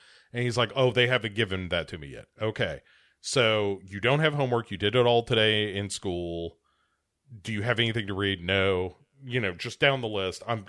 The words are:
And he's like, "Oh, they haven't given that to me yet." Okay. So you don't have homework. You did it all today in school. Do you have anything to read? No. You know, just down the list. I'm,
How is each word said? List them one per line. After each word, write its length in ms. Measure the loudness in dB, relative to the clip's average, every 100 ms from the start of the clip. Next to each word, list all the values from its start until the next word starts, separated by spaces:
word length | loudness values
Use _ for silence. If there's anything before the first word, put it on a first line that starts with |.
| -20 -20 _
And 100 | -4
he's 140 | -2 0
like, 140 | 0 2
"Oh, 160 | 4
they 160 | 4 4
haven't 280 | 2 0 0
given 340 | 0 -2 -2
that 180 | -2 -2
to 80 | -8
me 80 | -12
yet." 180 | -16 -18 -6
Okay. 400 | -6 -2 -4 -4 -12 _ _ _
So 580 | -4 2 4 4 0 -2 -8
you 140 | -4
don't 180 | 2 2
have 140 | 2
homework. 360 | 0 0 0 -2
You 60 | -2
did 180 | 0 2
it 100 | 4
all 180 | 4
today 500 | 4 2 4 2 0 -2
in 140 | -4
school. 680 | -6 -4 -4 -4 -6 -8 -10 _ _ _ _ _ _ _ -14
Do 120 | -8
you 80 | -4
have 180 | 0 0
anything 280 | 0 0 -4
to 60 |
read? 300 | -2 -2 -2
No. 540 | 0 2 2 2 -2 -8 _ _ -6
You 140 | -4
know, 140 | -4
just 260 | -4 -10 2
down 220 | 2 2
the 80 | -2
list. 340 | -2 -4 -4 -4
I'm, 200 | -6